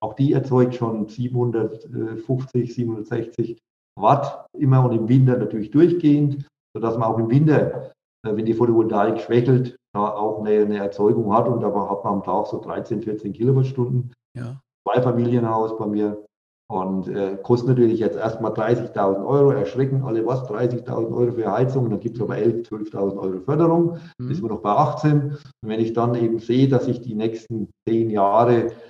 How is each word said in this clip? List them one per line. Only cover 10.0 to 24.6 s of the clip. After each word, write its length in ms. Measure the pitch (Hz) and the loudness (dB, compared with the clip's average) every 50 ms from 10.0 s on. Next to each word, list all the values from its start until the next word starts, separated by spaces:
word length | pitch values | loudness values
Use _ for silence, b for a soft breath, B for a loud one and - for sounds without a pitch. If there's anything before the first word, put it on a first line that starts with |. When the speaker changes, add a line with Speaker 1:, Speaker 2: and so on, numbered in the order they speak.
| 104 101 | -2 -2
Speaker 1:
auch 320 | 104 104 107 110 107 107 104 | -2 -2 -4 -4 -4 -4 0
eine, 160 | 107 107 107 | 2 2 4
eine 160 | 104 104 104 101 | 4 2 0 -2
Erzeugung 540 | 101 98 - 101 104 110 123 117 107 98 | -4 -6 -2 2 2 2 2 2 0 2
hat. 160 | 107 117 120 135 | 2 2 2 2
Und 120 | 117 107 | -2 0
da 60 | 107 104 | -2 -2
hat 360 | - 104 92 95 98 - - | -2 -2 -2 -4 -4 -4 -2
man 80 | 107 98 | -2 -4
am 80 | 98 | -2
Tag 240 | - 92 92 92 - | -2 -2 -2 -2 -2
so 140 | - 110 90 | -4 -6 -10
dreizehn, 420 | - 85 85 101 - - 107 104 | -8 -8 -8 -8 -6 -6 -6 -6
vierzehn 300 | - 107 104 - - 104 | -4 -6 -6 -6 -8 -10
Kilowattstunden. 800 | - - 117 131 131 135 127 131 - 127 120 127 131 127 - - - _ _ _ - | -6 0 2 2 4 4 2 0 0 -2 -2 0 0 -2 -4 -4 -12 _ _ _ -14
Speaker 2:
Ja. 240 | 123 120 120 139 - _ _ _ _ - | -12 -12 -12 -12 -14 _ _ _ _ -4
Speaker 1:
Zwei 160 | 101 110 123 | 0 0 2
Familienhaus 720 | 123 123 117 117 120 120 123 120 113 110 113 110 110 110 - | 2 2 0 0 0 2 2 2 2 2 0 0 0 -2 -4
bei 100 | - 110 | -4 -4
mir. 360 | 104 104 104 104 104 107 - - _ _ _ _ _ _ _ _ - | -2 0 0 0 -2 -2 -6 -12 _ _ _ _ _ _ _ _ -6
Und, 380 | 107 95 92 95 95 95 87 | -6 -4 -2 -2 -4 -4 -4
äh, 320 | 90 - 98 98 95 98 - - | -4 -4 -4 -2 -4 -4 -6 0
kostet 240 | - 120 120 - 135 | 0 0 2 4 0
natürlich 320 | 127 123 117 110 - 107 | 4 4 4 4 4 2
jetzt 160 | 107 - - | 0 -2 -2
erstmal 360 | - 110 113 - 113 110 107 | -2 -4 -4 -4 -4 -4 -4
dreißigtausend 720 | 107 - 107 117 120 110 - - - 107 101 98 95 98 - | -2 -2 0 0 0 0 -2 -6 -4 -2 0 0 0 -2 -2
Euro, 280 | - 139 143 143 139 | 0 2 4 4 4
erschrecken 500 | - 139 - - - 123 135 131 135 135 | 4 2 -2 -4 -2 -4 -2 -2 -2 -4
alle, 240 | 127 113 113 110 110 | -2 -2 -2 -2 -2
was, 180 | 120 131 131 131 - | -2 -2 -4 -4 -6
dreißigtausend 640 | 104 113 123 120 123 - - 123 120 113 113 - 117 | -4 -2 -2 -2 -2 -4 -8 -6 -6 -6 -4 -4 -2
Euro 160 | 120 123 120 | -2 -2 -2
für 220 | 117 117 107 98 | -2 -4 -4 -2
Heizung, 320 | 101 113 131 131 131 135 120 | 0 0 0 0 0 -2 -2
und 60 | 110 | -2
dann 100 | 101 - | -2 -4
gibt's 200 | - - - 110 | -6 -8 -6 -6
aber 180 | 101 98 101 104 | -6 -4 -2 0
elf, 280 | 107 117 113 117 117 | 0 0 0 0 -6
zwölftausend 540 | - 107 104 107 - - 104 98 98 98 98 | -8 -10 -10 -10 -8 -6 -4 -4 -4 -4 -4
Euro 160 | 95 95 92 92 | -6 -6 -6 -6
Förderung, 600 | - 135 151 156 165 165 165 170 170 170 170 160 B B B - | -4 -2 0 2 4 4 4 2 2 0 -2 -6 B B B -12
Speaker 2:
Mhm. 100 | 123 127 | -8 -6
Speaker 1:
bis 140 | 143 185 | -6 -6
wir 60 | - 113 | -4 -6
noch 140 | - - | -6 -4